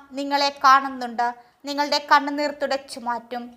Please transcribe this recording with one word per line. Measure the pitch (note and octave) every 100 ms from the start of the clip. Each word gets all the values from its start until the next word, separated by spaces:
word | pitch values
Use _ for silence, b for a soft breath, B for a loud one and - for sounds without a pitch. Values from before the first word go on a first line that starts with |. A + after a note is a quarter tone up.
| - C4
നിങ്ങളെ | C#4 C#4+ C#4+ C#4
കാണുന്നുണ്ട്, | C4+ C4+ C4+ C4 A#3+ A3+ A#3+ A#3+ b b C#4
നിങ്ങളുടെ | C#4+ D4 D4 D4
കണ്ണുനീർ | D4 C#4+ C#4+ D4 D4
തുടച്ചു | C4+ C4+ - B3+ A#3+
മാറ്റും. | A#3 A#3 A#3+ A#3+